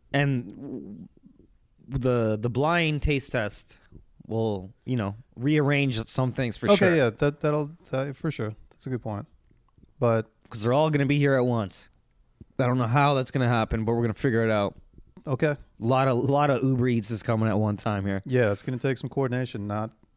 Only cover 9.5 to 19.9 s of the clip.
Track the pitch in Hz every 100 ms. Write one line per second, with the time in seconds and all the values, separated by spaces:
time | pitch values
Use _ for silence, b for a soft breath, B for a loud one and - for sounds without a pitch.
9.5 | _ _ _ - - 120 113 - _ -
10.5 | 117 113 139 156 147 139 143 143 131 123
11.5 | 117 98 - - _ _ _ _ - -
12.5 | - 123 127 113 143 143 135 127 139 120
13.5 | 117 110 113 110 117 117 - 139 113 113
14.5 | 104 101 - - - - - - 131 156
15.5 | 143 - - 113 131 135 120 120 139 147
16.5 | 123 135 127 127 117 107 110 - 110 110
17.5 | 101 107 104 113 101 98 98 113 123 107
18.5 | 101 - 127 135 127 127 139 131 123 123
19.5 | 107 104 104 113